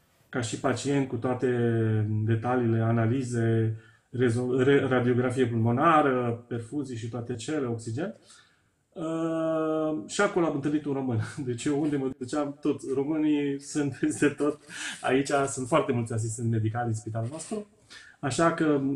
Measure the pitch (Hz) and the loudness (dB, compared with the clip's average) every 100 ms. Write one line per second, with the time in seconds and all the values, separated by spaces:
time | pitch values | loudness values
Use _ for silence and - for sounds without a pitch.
0 | _ _ - 131 113 - 135 120 135 139 | _ _ -8 -6 -4 -2 0 0 0 0
1 | 131 117 131 120 127 120 117 113 110 110 | 0 -2 -2 0 0 2 2 2 2 2
2 | 107 107 110 113 123 127 117 113 113 117 | 2 0 2 0 2 0 2 2 4 2
3 | 113 135 120 117 113 113 110 110 - _ | 2 0 -2 0 2 2 2 -2 -12 _
4 | _ 117 123 120 123 131 131 139 135 127 | _ 0 2 2 0 2 6 4 4 2
5 | 123 120 127 135 120 117 117 123 165 156 | 4 2 2 2 0 2 2 4 4 6
6 | 143 127 120 117 - 117 117 147 131 113 | 4 2 0 -4 -6 -8 -6 -8 -6 -8
7 | 113 120 113 117 - 156 123 113 117 113 | -8 -8 -8 -8 -4 -2 -2 -4 -6 -4
8 | 196 - - - _ _ _ _ _ - | -6 -8 -20 -20 _ _ _ _ _ -10
9 | 160 165 165 165 160 160 160 156 156 156 | -6 -2 -2 -2 0 0 0 0 0 -2
10 | - - 202 185 160 143 185 151 147 135 | -6 0 2 2 0 0 0 -2 -2 -4
11 | 127 110 107 - 127 120 147 143 151 143 | 0 -2 -2 -6 -6 -4 -2 0 0 0
12 | 131 135 127 151 143 143 151 120 131 135 | -2 -6 -6 -4 -4 -2 -2 -2 -2 -2
13 | 139 156 151 147 143 139 - 156 147 - | 0 0 2 2 0 -2 -4 -2 -2 0
14 | 156 147 147 143 147 - - - - - | -2 2 0 2 -2 -2 -12 -12 -12 -6
15 | 127 135 139 143 139 - 123 156 139 123 | 0 2 2 0 0 -4 0 0 2 -2
16 | 113 117 113 113 117 110 107 120 117 110 | -2 -4 -4 -4 -2 0 0 -2 -4 -4
17 | 113 113 113 160 - 214 208 _ _ - | -6 -6 -6 -8 -8 -8 -10 _ _ -20
18 | - - 139 - 170 165 156 143 135 | -20 -8 -4 2 2 2 2 2 0